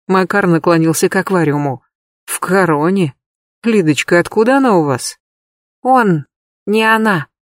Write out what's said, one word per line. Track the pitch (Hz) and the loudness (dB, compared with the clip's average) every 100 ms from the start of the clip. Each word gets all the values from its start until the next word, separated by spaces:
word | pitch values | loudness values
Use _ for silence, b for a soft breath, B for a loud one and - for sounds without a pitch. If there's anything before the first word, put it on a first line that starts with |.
| - | -2
Макар | 190 180 202 190 | -2 0 0 2
наклонился | 165 180 165 160 160 185 | 2 2 2 2 0 -2
к | 196 | -2
аквариуму. | 180 185 151 147 143 127 _ _ _ _ - | -2 0 0 -2 -4 -6 _ _ _ _ -14
«В | - | -10
короне? | - 196 180 147 160 196 160 - _ _ _ _ | -2 0 0 0 0 0 -2 -6 _ _ _ _
Лидочка, | 233 220 156 147 - 175 | -2 0 0 -2 0 0
откуда | - - 214 269 | 0 0 2 2
она | 269 185 | 2 2
у | |
вас?» | 147 127 - - _ _ _ _ _ _ | 0 -4 -6 -14 _ _ _ _ _ _
«Он, | 247 262 214 160 - _ _ _ - | 0 2 2 0 -4 _ _ _ -4
не | 214 | 0
она, | 220 220 220 180 135 _ | 2 2 0 -2 -6 _